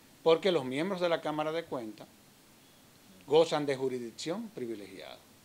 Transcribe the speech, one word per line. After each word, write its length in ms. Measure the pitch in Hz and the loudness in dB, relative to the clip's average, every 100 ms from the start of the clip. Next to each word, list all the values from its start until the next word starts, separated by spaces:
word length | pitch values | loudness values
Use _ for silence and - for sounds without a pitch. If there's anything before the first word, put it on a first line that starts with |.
| - - | -20 0
porque 280 | 165 165 190 | 4 6 6
los 140 | 165 | 2
miembros 360 | 127 135 185 180 | 0 -2 -2 0
de 100 | 175 | 0
la 100 | 160 | 0
Cámara 320 | 156 151 156 | 0 -2 -2
de 120 | 160 | -4
Cuentas 440 | 165 139 113 104 - - - - - - - - - - - - - | -4 -8 -8 -12 -18 -20 -20 -20 -20 -20 -20 -20 -20 -20 -20 -18 4
gozan 380 | 156 160 156 143 | 6 6 2 0
de 100 | 131 | 0
jurisdicción 720 | 131 123 117 - 156 202 226 | -2 -4 -8 -8 -6 -6 -8
privilegiada. 680 | - 117 104 95 90 69 60 - - | -8 -8 -8 -12 -14 -16 -16 -20 -20